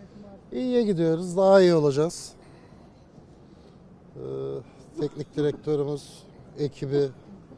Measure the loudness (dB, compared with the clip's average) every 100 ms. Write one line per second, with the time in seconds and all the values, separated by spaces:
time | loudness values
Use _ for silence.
0 | -20 -20 -20 -20 -12 -6 -2 0 2 2
1 | 0 0 -2 2 6 8 8 6 2 2
2 | -2 -4 -16 -20 -20 -20 -20 -20 -20 -20
3 | -20 -20 -20 -20 -20 -20 -20 -20 -20 -20
4 | -20 -16 -12 -10 -10 -12 -14 -20 -18 -8
5 | -8 -8 -10 -4 -4 -4 -4 -4 -4 -8
6 | -12 -20 -20 -20 -16 -8 -8 -6 -4 -2
7 | -2 -6 -20 -20 -20